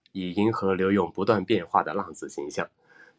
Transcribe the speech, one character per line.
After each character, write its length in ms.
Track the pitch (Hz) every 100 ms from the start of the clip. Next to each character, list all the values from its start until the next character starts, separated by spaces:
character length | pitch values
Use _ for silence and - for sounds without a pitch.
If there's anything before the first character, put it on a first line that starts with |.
| _
以 220 | 95 90
迎 200 | 90 110
合 220 | 113 95
柳 160 | 92 95
永 200 | 101 82
不 140 | 90
断 200 | 101 104
变 200 | 92 101
化 200 | 87 98
的 100 | 76
浪 180 | 95 87
子 160 | 80 69
形 220 | - 71
象。 180 | 90 - _ _ - -